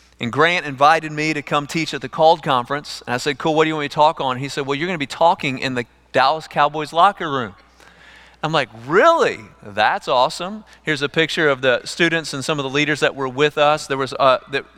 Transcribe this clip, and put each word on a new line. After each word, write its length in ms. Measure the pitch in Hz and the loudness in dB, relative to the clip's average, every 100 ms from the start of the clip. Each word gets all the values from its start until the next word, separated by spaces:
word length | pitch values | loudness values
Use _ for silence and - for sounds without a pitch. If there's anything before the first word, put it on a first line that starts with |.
| _ - | _ -8
And 80 | 120 | -6
Grant 360 | 135 165 180 147 | 2 2 2 -4
invited 440 | 131 143 165 156 | 2 4 4 0
me 220 | 151 156 | -4 -4
to 80 | 151 | -4
come 260 | - 151 143 | -4 -4 -4
teach 280 | 165 156 | -6 -6
at 80 | 143 | -8
the 60 | 127 | -8
called 320 | - 156 170 | 2 4 4
conference. 600 | 156 131 123 143 - - - | 2 -2 -2 -8 -8 -14 -6
And 80 | |
I 20 | 123 | -4
said, 220 | 151 135 | -2 -2
"Cool, 160 | 160 | 0
what 100 | 156 | 2
do 40 | 156 | 2
you 60 | 156 | 0
want 80 | |
me 40 | 143 | -4
to 60 | |
talk 260 | - 151 165 | 2 2 2
on?" 160 | 139 123 | -4 -4
He 140 | 139 | -6
said, 160 | 151 135 | -6 -4
"Well, 80 | |
you're 120 | 139 175 | -4 -4
gonna 120 | 175 | -4
be 80 | 139 | -6
talking 520 | - 170 190 147 131 | 0 2 2 -2 -4
in 140 | 135 | -4
the 140 | 127 117 _ _ | -4 -8 _ _
Dallas 340 | 135 135 156 - | 2 2 0 -4
Cowboys 460 | 165 147 156 147 | 0 0 0 -4
locker 380 | 160 185 202 165 | 2 2 2 -4
room." 240 | 135 110 92 _ _ - _ - - - - | -4 -6 -10 _ _ -20 _ -20 -20 -20 -8
I'm 100 | 151 | -2
like, 160 | 160 117 110 | 0 -2 -8
"Really? 540 | 120 175 320 330 180 95 101 - | 0 4 6 4 2 -2 -12 -20
That's 460 | - 101 113 196 - | -10 0 2 2 0
awesome." 560 | 131 139 - 180 214 - - | 2 2 0 -10 -12 -18 -12
Here's 180 | - 147 | -4 -2
a 80 | 143 | -2
picture 400 | 165 160 - 156 | 0 -2 2 0
of 140 | 131 | 2
the 240 | 131 120 - | 2 0 -2
students 480 | - 170 165 151 | 0 0 0 -6
and 100 | 143 | -8
some 140 | 127 151 | -4 -4
of 60 | |
the 40 | 135 | -2
leaders 320 | 139 147 147 | -2 0 0
that 160 | 147 135 | 0 0
were 140 | 131 | -6
with 260 | 127 147 151 | 0 0 4
us. 300 | 147 151 - | 2 2 -2
There 100 | 135 | -4
was, 160 | 131 | -4
uh, 280 | - 135 127 - | 2 2 2 0
the 160 | 135 131 | -8 -8